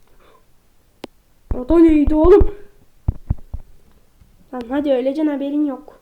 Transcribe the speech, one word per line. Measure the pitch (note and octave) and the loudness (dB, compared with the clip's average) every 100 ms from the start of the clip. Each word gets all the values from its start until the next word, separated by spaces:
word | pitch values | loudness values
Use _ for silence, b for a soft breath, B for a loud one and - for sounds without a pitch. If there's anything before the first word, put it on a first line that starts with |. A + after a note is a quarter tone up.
| _ b b b _ _ _ _ _ _ - _ _ _ - - | _ b b b _ _ _ _ _ _ -20 _ _ _ -10 -8
O | B3 | 0
da | E4 | 4
neydi | E4 D4+ C#4+ D4+ | 6 4 2 2
oğlum? | E4+ G4+ - - - _ _ _ - - - - - - - - _ _ _ _ _ _ _ | 6 6 4 -2 -18 _ _ _ -10 -8 -8 -8 -12 -16 -18 -20 _ _ _ _ _ _ _
Lan | B3+ A#3 | -16 -8
hadi | C#4+ C#4+ | -6 -2
öleceksin, | B3+ C4 C#4+ D#4 | -2 -2 -2 -4
haberin | C#4 C#4 D4 D4 | -4 -6 -4 -4
yok. | B3+ - - | -8 -16 -20